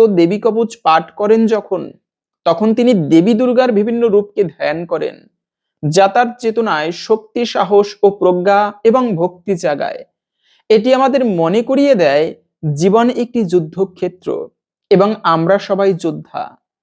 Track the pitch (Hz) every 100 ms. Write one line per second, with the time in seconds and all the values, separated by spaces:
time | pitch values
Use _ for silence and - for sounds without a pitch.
0 | 226 185 170 208 220 220 233 - 170 160
1 | 165 - 208 226 226 214 - 180 139 -
2 | _ _ _ _ - 165 220 226 240 214
3 | 147 160 175 220 254 247 254 208 208 233
4 | 233 202 208 - 185 - 143 156 170 160
5 | 151 - _ _ _ _ _ _ 151 156
6 | 196 240 240 233 226 220 220 160 156 170
7 | - 220 - - 240 - 180 202 202 -
8 | 202 196 180 180 180 202 208 208 226 247
9 | 247 175 175 175 - 190 170 147 - -
10 | - _ _ _ _ _ - 220 226 254
11 | 262 262 247 180 165 202 233 277 285 247
12 | 156 143 160 - _ _ 156 147 185 214
13 | 240 - 240 247 196 180 160 175 190 175
14 | 180 185 - - - _ _ _ - 190
15 | 202 - 180 165 165 196 - 190 196 180
16 | 170 151 156 - - - _ _